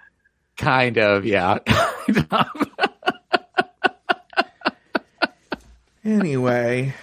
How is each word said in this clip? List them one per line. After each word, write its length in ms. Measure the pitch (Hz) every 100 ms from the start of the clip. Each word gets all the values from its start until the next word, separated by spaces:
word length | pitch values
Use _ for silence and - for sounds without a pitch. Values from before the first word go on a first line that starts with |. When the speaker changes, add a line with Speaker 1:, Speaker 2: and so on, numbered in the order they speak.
| _ _ _ _ _ -
Speaker 1:
Kind 400 | 135 131 123 113
of, 280 | 104 101 98
yeah. 340 | 98 90 104
<laughs> 80 | - - - - -
Kind 200 | 208 156
of. 160 | 220 247 311 294 - 349 - - - - - - - - _ - - - - _ - - _ - - _ - _ - - _ - - _ - _ _ 214
Speaker 2:
Anyway, 880 | 214 185 135 127 123 120 127 135 -